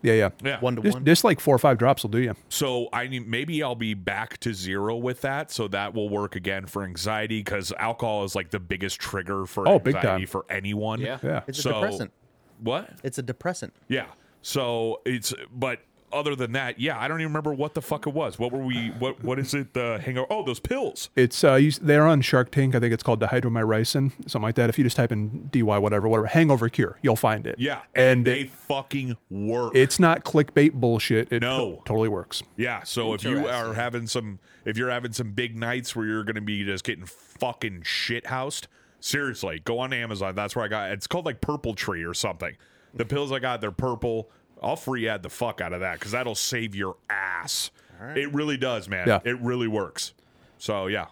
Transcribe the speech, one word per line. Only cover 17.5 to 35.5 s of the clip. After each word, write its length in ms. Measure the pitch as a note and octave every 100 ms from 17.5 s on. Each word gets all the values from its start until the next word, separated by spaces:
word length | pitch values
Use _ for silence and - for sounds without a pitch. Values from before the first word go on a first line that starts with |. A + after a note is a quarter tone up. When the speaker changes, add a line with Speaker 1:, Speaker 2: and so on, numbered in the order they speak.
| C#3+
Speaker 3:
what 180 | D3
the 80 | D#3+
fuck 240 | C3+ D3+ -
it 80 |
was. 240 | C#3+ C#3+ F#2
What 140 | A#2+
were 120 | C3
we, 260 | C3 B2 A#2 A#2
what, 240 | B2+ C3
what 160 | A2+ B2+
is 160 | C3 D3
it, 180 | C3+
the 260 | - A#2+ A2+
hangover? 280 | C#3 B2+ C3
Oh, 140 | G#3+ D#3+
those 140 | A#2+
pills. 500 | - C4 A#3 - - -
Speaker 1:
It's, 280 | B2 -
uh, 120 | D#3+ C3+
you 140 | D3
s-, 100 | C#3+
they're 260 | D3+ D3 D3+
on 160 | D#3
Shark 300 | B2+ C3+ B2
Tank. 240 | - C3+ B2+
I 40 |
think 140 | A#2+
it's 80 | A2+
called 180 | - A2+
dihydromyricin, 920 | A2 B2+ A#2 A#2 A2 A2 A2+ D3 C#3 - -
something 120 | -
like 100 | A2 A#2
that. 140 | A#2
If 80 | A2+
you 60 |
just 120 | B2 -
type 160 | A#2+
in 360 | G#2+ G#2+ B2 -
D 160 | C3+
Y 120 | A2 G#2
whatever, 280 | G#2 G#2 G#2+
whatever, 200 | A2 G#2+
hangover 420 | E3 D#3+ C3+ A#2
cure, 300 | - G2+ -
you'll 140 | C#3 A2+
find 320 | A#2+ A2 A2
it. 80 | A2+
Speaker 3:
Yeah. 240 | C3 C#3+ - -
Speaker 1:
And 300 | B2+ B2+ A#2+
Speaker 3:
They 160 | B2+
Speaker 1:
it 100 | C3+
Speaker 3:
fucking 680 | - - C#3 C3+ C#3 C3 A#2 _
work. 400 | F#2+ G#2 A#2 A#2+ C3
Speaker 1:
it's 240 | C3+ -
not 240 | F3 E3+
clickbait 500 | - D#3+ D3 - D3
bullshit. 580 | C3+ A#2+ A#2 - A2 A#2
It 80 | A#2
Speaker 3:
No. 160 | B2 C3 A2+ E2
Speaker 1:
to-, 40 | -
totally 240 | A2 A2
works. 340 | G2+ F2 - - -
Speaker 3:
Yeah. 260 | A#2 A2
So 320 | - - A2+ G#2+
if 80 |
you 80 | G#2
are 60 | C#3
Speaker 4:
Interesting. 340 | C#3+ B2 A2+
Speaker 3:
having 340 | A2 A#2+ A#2+ A#2
some, 320 | B2 A2 G2 _ _ -
if 120 | G#2+
you're 140 | B2+
having 220 | B2 B2
some 180 | A2+ A#2
big 260 | G2+ B2